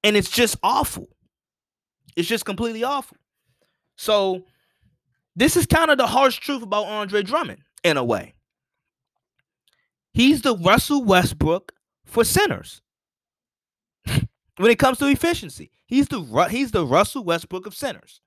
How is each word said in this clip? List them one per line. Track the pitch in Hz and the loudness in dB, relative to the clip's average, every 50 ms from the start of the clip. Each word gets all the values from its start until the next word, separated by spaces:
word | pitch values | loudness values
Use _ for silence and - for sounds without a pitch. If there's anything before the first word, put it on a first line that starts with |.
| - | 0
And | 214 214 | 2 2
it's | 208 185 - | 2 0 0
just | - 233 240 220 - - | 0 0 0 0 -2 -2
awful. | - 196 254 277 294 - - 95 - _ _ _ _ _ _ _ _ _ _ _ _ _ _ _ _ _ _ _ _ - _ | -2 0 0 0 -2 -2 -6 -12 -16 _ _ _ _ _ _ _ _ _ _ _ _ _ _ _ _ _ _ _ _ -10 _
It's | 165 170 - | -6 -2 -2
just | 233 214 - | -4 -4 -4
completely | 196 196 175 233 233 226 220 233 | -8 -6 -6 -6 -6 -4 -4 -4
awful. | 262 285 277 - - _ _ _ _ _ _ _ _ _ _ _ _ _ _ _ _ _ | -4 -4 -6 -8 -10 _ _ _ _ _ _ _ _ _ _ _ _ _ _ _ _ _
So | - - - 214 208 196 190 185 185 185 _ _ _ _ _ _ _ _ _ _ _ _ _ _ _ _ _ _ | -10 -2 0 0 2 2 0 -4 -6 -10 _ _ _ _ _ _ _ _ _ _ _ _ _ _ _ _ _ _
this | 170 247 254 - | 2 2 2 4
is | 349 - | 2 2
kind | - - 320 330 311 | 2 2 4 4 4
of | 294 262 | 4 4
the | 262 | 2
harsh | - - 254 277 262 - - | 2 4 4 4 4 2 0
truth | - - 285 254 | -6 -6 -6 -6
about | 233 190 208 208 208 | -4 -4 -4 -4 -4
Andre | 175 214 214 208 185 202 208 | -4 -6 -6 -6 -2 -2 -2
Drummond, | 202 190 262 320 320 127 95 _ _ _ _ _ - | -2 0 -2 -2 -2 -4 -10 _ _ _ _ _ 0
in | 170 151 | 0 2
a | 139 123 | 2 0
way. | 120 110 92 - - _ _ _ _ _ _ _ _ _ _ _ _ _ _ _ _ _ _ _ _ _ _ _ _ _ _ _ _ _ _ _ _ _ _ _ _ | 0 -2 -2 -4 -12 _ _ _ _ _ _ _ _ _ _ _ _ _ _ _ _ _ _ _ _ _ _ _ _ _ _ _ _ _ _ _ _ _ _ _ _
He's | _ - 240 269 311 262 | _ 4 4 4 4 4
the | - 262 233 | 2 0 -2
Russell | 180 165 185 208 247 - - 294 285 247 | 2 4 4 4 4 2 0 -2 0 2
Westbrook | 208 185 180 175 - - - 143 151 170 196 _ - _ _ _ _ _ _ _ | 4 4 4 4 2 -2 -2 0 0 0 -2 _ -14 _ _ _ _ _ _ _
for | - - 233 233 | -4 0 0 0
centers. | - - 370 415 359 - - - - - - _ _ _ _ _ _ _ _ _ _ _ _ _ _ _ _ _ _ _ _ _ _ _ _ _ | 2 2 2 2 0 -2 -6 -8 -18 -20 -20 _ _ _ _ _ _ _ _ _ _ _ _ _ _ _ _ _ _ _ _ _ _ _ _ _
<laughs> | - - - - - _ _ _ _ _ - | -4 -4 -4 -4 -4 _ _ _ _ _ 0
When | 190 226 | 2 2
it | 233 - | 4 4
comes | 277 262 254 - | 2 0 2 0
to | 285 | 0
efficiency, | 277 277 - - 339 349 - - 151 - - - _ _ _ _ | 0 0 2 0 -2 -2 -4 -8 -14 -16 -18 -20 _ _ _ _
he's | _ 233 269 277 - | _ 0 0 0 0
the | 285 220 | -4 -10
Ru-, | 160 117 107 135 175 165 | -10 -2 0 0 0 0
he's | 202 247 277 233 | 0 -4 -4 -2
the | 220 196 160 | -2 -2 0
Russell | 123 131 170 208 - - 277 208 | 2 2 2 2 0 -4 -8 -4
Westbrook | 170 170 165 - - 180 185 185 | -4 -4 -4 -4 -10 -12 -12 -12
of | 208 190 | -14 -12
centers. | - 285 262 170 - _ _ _ _ _ | -10 -10 -10 -10 -12 _ _ _ _ _